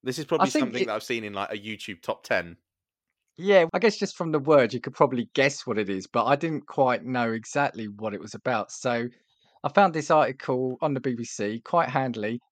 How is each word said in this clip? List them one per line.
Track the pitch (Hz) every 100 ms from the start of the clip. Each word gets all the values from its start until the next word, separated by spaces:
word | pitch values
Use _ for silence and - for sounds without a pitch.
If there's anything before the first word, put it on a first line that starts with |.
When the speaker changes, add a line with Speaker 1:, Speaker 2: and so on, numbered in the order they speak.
Speaker 1:
This | 127 127
is |
probably | 147 165 190
Speaker 2:
I |
think | 302
Speaker 1:
something | 247 120
Speaker 2:
it |
Speaker 1:
that | 117
I've | 110
seen | - 117
in, | 104
like, | 101 101
a | 107
YouTube | 107 104 - 90
top | - 110
ten. | - 104 85 85 _ _ _ _ _ _ _
Speaker 2:
Yeah, | - 185 196 165
I | 190
guess | 220 -
just | 196
from | - 165
the | 151
word, | 139 147 117
you | 123
could | 139
probably | - 143 123 107
guess | - 139 143
what | - 107
it | 98
is, | 95
but | 92 120
I | 110
didn't | 143 165 151 -
quite | - 131 120
know | 127 127 117
exactly | 113 110 143 143 113 107
what | 104 107
it | 101
was | 104
about. | 110 - 113 98
So | - 127 117 120 _ _ _ _ _
I | 147
found | - 190
this | 160 147
article | 156 123 135 - 127 131 127
on | 156
the | 135
B | 135
B | 120
C, | 113 - 104 117
quite | - 170 -
handily. | 139 131 117 107 120 _